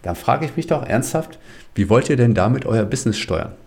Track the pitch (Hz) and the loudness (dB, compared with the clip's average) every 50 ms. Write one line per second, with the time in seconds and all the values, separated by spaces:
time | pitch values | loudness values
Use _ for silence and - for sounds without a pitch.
0 | - 90 87 - - - 139 - 160 143 - - 160 - 165 147 135 - - 117 | -6 -6 -8 -6 0 0 0 0 0 -4 -4 -6 -2 -2 -2 -2 -2 -2 -2 -2
1 | 127 - - 160 160 - - - - - - - - - - - 98 87 107 123 | -2 -2 -4 -4 -6 -6 -12 -20 -20 -20 -20 -20 -20 -10 -2 -2 0 4 4 4
2 | 127 - 151 123 120 120 110 95 90 107 123 - - - 110 113 107 98 - 123 | 4 2 2 4 4 4 4 4 2 2 2 0 0 0 0 0 0 0 -2 -2
3 | - 117 104 - - - 90 82 - - - - - | -2 -2 -2 -2 -4 -4 -4 -4 -4 -6 -12 -18 -20